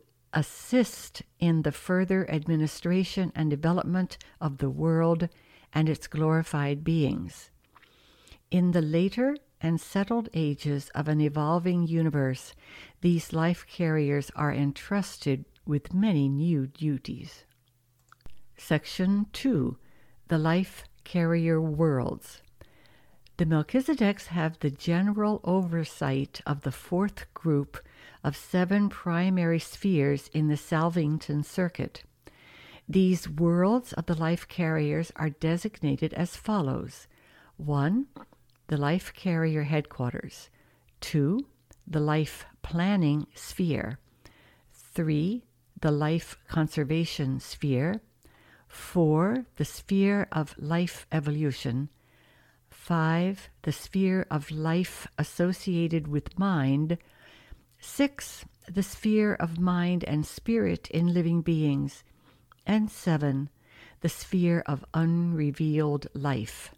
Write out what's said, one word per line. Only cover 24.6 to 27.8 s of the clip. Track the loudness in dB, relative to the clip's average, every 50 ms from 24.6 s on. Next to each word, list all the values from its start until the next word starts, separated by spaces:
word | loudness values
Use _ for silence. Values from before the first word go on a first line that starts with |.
| -4 -4
general | -4 -2 -2 0 2 2 2 2 0 0 0 0 0 -2 0
oversight | 0 0 2 2 0 -2 -2 -4 -4 -6 -4 -2 -2 0 0 -2 -4 -8 -10 -6
of | -4 -4 -4
the | -4 -6
fourth | -6 -6 -6 -2 0 0 0 0 -2 -8 -14 -16 _
group | -4 0 0 2 2 0 -2 -8 -16